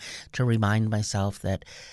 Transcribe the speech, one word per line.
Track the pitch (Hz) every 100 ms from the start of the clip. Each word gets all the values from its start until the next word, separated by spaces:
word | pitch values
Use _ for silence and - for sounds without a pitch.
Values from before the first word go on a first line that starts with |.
| - - -
to | -
remind | 127 113 104 110 110
myself | 107 107 101 98 98
that | 95 95 - - -